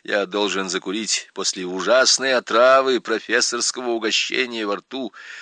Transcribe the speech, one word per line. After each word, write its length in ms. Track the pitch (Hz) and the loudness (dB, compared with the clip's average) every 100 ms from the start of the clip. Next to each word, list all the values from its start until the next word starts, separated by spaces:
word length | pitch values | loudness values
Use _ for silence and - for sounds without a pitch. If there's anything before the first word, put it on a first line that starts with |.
Я 220 | - 104 95 | -4 -2 0
должен 440 | 101 104 92 95 | 0 0 0 -2
закурить 600 | 92 95 101 104 - - | -4 -4 -6 -4 -4 -6
после 320 | - 95 - 90 | -6 -6 -4 -6
ужасной 680 | 92 92 123 127 - 131 | -4 2 4 4 2 2
отравы 680 | 127 - 110 127 135 131 123 | 0 2 4 6 6 4 0
профессорского 880 | 101 110 - 113 117 120 110 120 123 | 0 -4 0 0 0 -2 -4 -4 -2
угощения 760 | 120 110 107 - - 127 117 104 | -2 0 0 0 -2 -2 -4 -4
во 120 | 98 | -4
рту. 360 | - 131 120 - - - | -6 -10 -10 -12 -18 -18